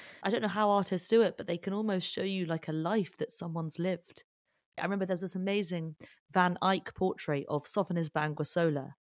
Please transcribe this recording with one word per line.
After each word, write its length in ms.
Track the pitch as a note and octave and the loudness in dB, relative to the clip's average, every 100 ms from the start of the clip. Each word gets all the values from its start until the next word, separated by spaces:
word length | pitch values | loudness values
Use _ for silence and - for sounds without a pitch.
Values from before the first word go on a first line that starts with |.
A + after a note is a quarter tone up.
| - - | -20 -6
I 80 | F#3+ | -2
don't 120 | A3+ | 0
know 60 | G#3+ | 0
how 220 | G3 G#3+ | 2 4
artists 380 | G3+ F#3 F#3 - | 4 2 0 4
do 140 | A3+ | 6
it, 140 | G#3 - | 6 2
but 100 | - | -6
they 120 | F3 | -4
can 140 | - | -4
almost 400 | G3+ A3 F#3+ E3 | -2 0 0 -2
show 100 | - | -4
you, 200 | F#3+ F#3+ | -2 -2
like, 240 | F3 E3 - | -2 -2 -2
a 40 | |
life 440 | D#3 E3 A3 F#3+ - | -2 0 0 0 -4
that 140 | D#3 | -2
someone's 460 | - F3 E3 D#3+ - | -2 -2 -4 -4 -2
lived. 460 | F3 F3 - - - _ _ _ _ - | -2 -2 -8 -20 -20 _ _ _ _ -6
I 60 | |
remember 240 | F3 G3 F#3 | -2 -2 0
there's 160 | F3 | -2
this 120 | F#3 | -2
amazing 640 | F#3 F#3+ G3+ F3 F3 D#3+ D#3 - _ _ | -2 0 0 0 -2 -6 -10 -18 _ _
Van 260 | F#3 F3+ F3 | 2 2 4
Eyck 320 | F#3 F#3+ - | 2 2 -2
portrait 500 | - F#3+ - - C#3+ - | -2 -2 -2 -2 -2 -2
of 160 | D3 | -2
Sofonisba 680 | - - F#3 E3+ D#3+ D#3 D3+ | 0 0 2 0 -2 -2 -2
Anguissola, 600 | D3+ D3+ F3 E3 C#3+ C3 - | -2 0 2 2 2 -4 0